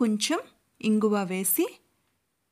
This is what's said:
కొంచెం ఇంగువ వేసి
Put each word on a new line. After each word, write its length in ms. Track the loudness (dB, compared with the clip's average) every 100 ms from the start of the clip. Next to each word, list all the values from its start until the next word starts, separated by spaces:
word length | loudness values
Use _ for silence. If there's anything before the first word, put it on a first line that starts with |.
కొంచెం 380 | 0 0 -2 -2 -6 _ _ -6 0
ఇంగువ 340 | 2 2 0 -2
వేసి 360 | -4 -2 0 -2 -4 _ _ _ _ _ _ _